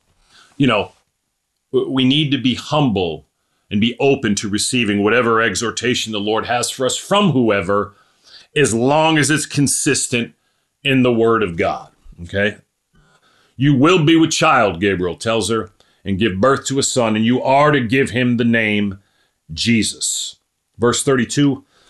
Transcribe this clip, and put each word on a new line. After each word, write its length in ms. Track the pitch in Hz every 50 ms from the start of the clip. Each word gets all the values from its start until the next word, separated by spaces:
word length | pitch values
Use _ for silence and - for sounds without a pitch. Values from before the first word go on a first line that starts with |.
| _ _ _ _ _ _ _ - _ _ _
you 100 | - 143
know, 260 | 127 113 101 90 - - _ _ _ _ _ _ _ _ _ _ _ _ _ _ _
w-, 180 | - 127 - -
we 140 | 135 131 131
need 260 | 127 139 151 160 135
to 60 | 139 131
be 160 | 113 127 110
humble 720 | - - - 151 151 143 127 95 98 90 82 78 73 - _ _ _ _ _ _ _ _ _
and 100 | 101 104
be 160 | 110 120 117 -
open 340 | 139 139 135 - - 110 101
to 120 | - - 101
receiving 540 | 101 101 - - - 123 117 101 101 101
whatever 380 | 101 107 113 123 117 117 113 110
exhortation 720 | 113 117 - - 117 107 - - 113 123 123 - - 110
the 80 | 110 101
Lord 260 | 101 107 110 110 110
has 240 | - 123 120 113 -
for 160 | - - 127
us 100 | 127 -
from 360 | - - - 190 208 208 180
whoever, 640 | 127 131 120 107 101 101 87 92 101 104 98 101 - _ _ _ _ _ _ - - - - _ _
as 180 | 151 139 101
long 460 | 110 113 123 135 147 156 156 160 156 151
as 100 | 135 131
it's 160 | 156 147 -
consistent 880 | - - 147 139 127 - - - 151 131 - - - 127 117 117 - - _ _ _ _ _ _ _ _ _
in 200 | - 139 135 131
the 100 | 123 123
word 300 | 120 113 113 113 113 110
of 140 | 104 90 85
God, 360 | 87 95 85 71 - - - _ _ _ - - -
okay? 340 | 87 82 95 98 101 104 101 - _ _ _ _ _ _ _ _ _ _ _ _ _ _ _ _ _ _ _
"You 180 | - 131 147 143
will 300 | 123 139 170 185 180 147
be 120 | 160 165
with 140 | 160 160 156
child," 500 | - - 165 160 139 127 110 98 85 82
Gabriel 360 | 101 98 95 90 92 87 82
tells 340 | - - 113 113 113 95 95
her, 200 | 113 110 101 - _ _ _ _ _ _ -
"and 140 | 95 98 92
give 220 | 113 110 92 95
birth 240 | 120 135 139 - -
to 120 | - 135 139
a 40 |
son, 340 | 127 - - 131 117 110 107
and 80 | 107 110
you 180 | 117 127 123
are 300 | - 131 135 139 147 151
to 80 | 151 139
give 300 | 123 101 127 135 131 -
him 260 | 101 127 127 123 120
the 80 | 117 120
name 560 | 117 117 113 110 107 104 104 104 101 95 98 _ _ _ _ _ _ _ _ _ -
Jesus." 840 | 82 76 - 113 117 110 95 - - - - - - - - - - _ _ _ _ _ _ _ _ -
Verse 240 | 113 120 117 -
thirty-two, 640 | - 143 135 127 113 - - 147 143 143 131 - - _ _ _ _